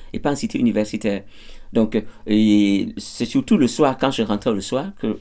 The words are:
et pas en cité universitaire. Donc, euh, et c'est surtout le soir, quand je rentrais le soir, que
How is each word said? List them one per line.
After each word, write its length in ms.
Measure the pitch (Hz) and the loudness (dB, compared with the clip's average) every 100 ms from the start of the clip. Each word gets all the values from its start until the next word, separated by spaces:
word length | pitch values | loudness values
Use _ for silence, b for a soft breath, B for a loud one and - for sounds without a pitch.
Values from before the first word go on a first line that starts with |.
| b | b
et 80 | - | -6
pas 100 | 143 | -4
en 60 | 143 | -2
cité 220 | 117 - | -4 0
universitaire. 680 | 120 107 107 104 220 196 - B B B B | 0 2 -2 -4 -4 -4 -8 B B B B
Donc, 240 | - 110 110 | 0 0 0
euh, 60 | B B - | B B 0
et 680 | 107 107 104 101 98 98 - | 4 6 6 4 2 -2 -6
c'est 300 | - - 117 | -8 -4 -2
surtout 300 | 139 127 208 | -2 2 4
le 100 | 123 | 4
soir, 320 | - 143 - | 4 0 2
quand 120 | 135 | 0
je 120 | 131 | 0
rentrais 320 | 107 101 - | 0 0 0
le 60 | 101 | -2
soir, 320 | - 127 185 - | -2 -4 -6 -6
que 200 | 110 101 | -4 -4